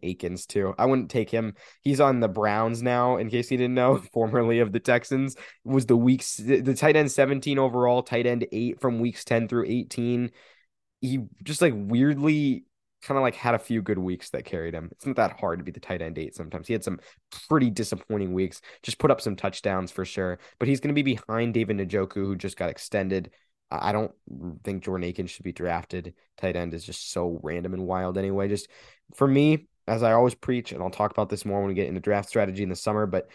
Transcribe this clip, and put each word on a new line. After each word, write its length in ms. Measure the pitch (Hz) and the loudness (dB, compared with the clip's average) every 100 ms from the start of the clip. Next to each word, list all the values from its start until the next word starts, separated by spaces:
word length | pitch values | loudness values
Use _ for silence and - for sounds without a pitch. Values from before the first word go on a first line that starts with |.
Akins, 420 | 87 90 87 90 - | -6 -4 -6 -6 -4
too. 280 | 101 95 - | -2 0 2
I 80 | 127 | 4
wouldn't 260 | 131 90 | 2 0
take 180 | 123 104 | -2 0
him. 260 | 113 113 - - _ | -2 -2 -8 -18 _
He's 180 | 143 139 | 0 4
on 220 | 139 123 | 4 4
the 80 | 110 | 2
Browns 520 | 104 104 104 113 117 | 2 2 2 0 0
now, 360 | 123 123 123 110 | 0 2 2 2
in 120 | 110 | 0
case 220 | 120 120 | -2 0
you 60 | 127 | 0
didn't 160 | 123 | 2
know, 240 | 127 127 131 | 4 4 4
<laughs> 160 | - | 0
formerly 460 | 117 113 120 117 117 | -2 2 2 4 4
of 120 | 110 | 2
the 80 | 113 | 0
Texans. 560 | - 120 - 135 135 - - - 117 | 2 2 2 -2 -2 -6 -18 -12 0
Was 200 | 135 117 | 2 6
the 120 | 117 | 6
weeks, 400 | 123 131 - - | 6 4 0 -6
the, 240 | 113 135 | 2 2
the 140 | 131 127 | 2 2
tight 200 | 151 151 | 4 4
end 160 | 143 | 4
seventeen 480 | - 135 139 147 135 | 2 2 0 0 2
overall, 440 | 131 123 123 123 | 2 4 4 2
tight 220 | 123 120 123 | 0 0 2
end 220 | 120 - | 0 -2
eight 260 | 110 120 - | -2 -4 -2
from 200 | 131 117 | -2 0
weeks 260 | 120 - - | -2 -4 -2
ten 240 | 117 113 | 0 0
through 160 | 117 98 | 0 0
eighteen. 640 | 120 - - 120 120 120 - _ _ _ _ _ _ | -2 -4 -4 -2 -2 -4 -8 _ _ _ _ _ _
He 240 | 127 131 104 - | -4 -4 -6 -10
just, 180 | - 151 | -8 2
like, 120 | 170 107 | 2 2
weirdly 880 | 101 120 143 139 151 151 143 120 - _ _ _ | 0 4 4 4 2 2 2 -2 -6 _ _ _
kinda, 180 | - 139 | -2 2
like, 140 | 127 - | 2 0
had 200 | 120 117 | 0 0
a 40 | |
few 220 | - 113 | 0 -2
good 180 | 95 95 | 0 -2
weeks 320 | 92 90 - | -2 -4 -6
that 120 | 67 | -10
carried 300 | - 87 82 | -6 -6 -6
him. 160 | 82 82 | -8 -10
It's 140 | - 135 | -10 -4
not 100 | 127 | 0
that 240 | 98 - | 0 0
hard 200 | 95 85 | -4 -4
to 40 | |
be 80 | 90 | -8
the 80 | 82 | -10
tight 220 | - 87 | -8 -6
end 160 | 82 80 | -6 -8
eight 180 | 80 - | -10 -10
sometimes. 320 | 78 82 90 | -10 -10 -4
He 60 | |
had 100 | 110 | -4
some 160 | - 90 - _ _ - - | -4 -8 -10 _ _ -14 2
pretty 220 | 151 123 | 4 4
disappointing 640 | 104 107 92 - 104 92 | 0 -4 -6 -4 -4 -2
weeks, 260 | 92 92 - - - | -2 -2 -6 -20 -14
just 140 | - - | -10 0
put 140 | 143 | 2
up 100 | 123 | 2
some 140 | 110 92 | 0 -4
touchdowns 560 | 98 - 101 95 90 | -4 -2 -2 -2 -2
for 120 | - | -6
sure. 360 | 92 98 92 90 - - | -6 -4 -4 -4 -12 -4
But 80 | 123 | 0
he's 120 | 131 | 0
gonna 140 | 143 | 0
be 100 | 147 | 2
behind 500 | 135 113 - 113 120 | 2 0 -2 -2 0
David 240 | 113 104 101 | 0 0 -2
Njoku, 380 | 90 101 92 101 | -2 -2 -2 -2
who 200 | 98 95 | -4 -4
just 220 | 95 - | -6 -6
got 120 | 87 | -6
extended. 640 | - - 101 95 95 85 - _ _ - | -6 -4 -2 0 -2 -4 -12 _ _ -10
I, 200 | 76 101 | -4 -2
I 20 | |
don't 200 | 107 110 - - 65 87 - | -2 -2 -8 -18 -12 -12 -8
think 200 | 101 95 | -6 -6
Jordan 240 | 98 92 87 | -4 -4 -4
Akins 220 | 90 90 | -6 -8
should 140 | - | -8
be 80 | 90 | -10
drafted. 640 | 82 87 85 - 92 80 - _ - | -6 -4 -4 -6 -10 -10 -16 _ -6
Tight 180 | 95 87 | -4 -2
end 180 | 85 | -6
is 100 | 82 | -8
just 280 | 82 - - | -12 -12 -8
so 280 | 90 87 82 | -4 -4 -4
random 320 | 76 87 90 92 | -6 -6 -6 -6
and 100 | 92 | -4
wild 320 | 92 92 95 | -2 -2 -2
anyway. 300 | 98 98 98 | -2 -2 -2
Just 200 | 101 - - - _ _ | -4 -6 -20 -20 _ _
for 140 | - 139 | 0 4
me, 400 | 139 151 156 - _ - | 6 4 2 -2 _ -4
as 140 | 113 | 2
I 120 | 117 | 4
always 220 | 113 123 - | 6 6 2
preach, 360 | - 123 - | -2 -4 -4
and 100 | - | -6
I'll 80 | 92 | -6
talk 220 | - 104 | -2 0
about 180 | - 101 | 0 -2
this 160 | 104 101 | -4 -2
more 140 | 101 | -2
when 80 | 98 | 0
we 80 | 95 | 0
get 120 | 73 | -2
into 140 | 92 | -2
draft 280 | 104 101 - | 0 0 0
strategy 340 | 113 98 95 | 0 0 -2
in 60 | 92 | -4
the 60 | - | -2
summer, 300 | 110 107 101 | -2 0 0
but 240 | 92 - | -2 -4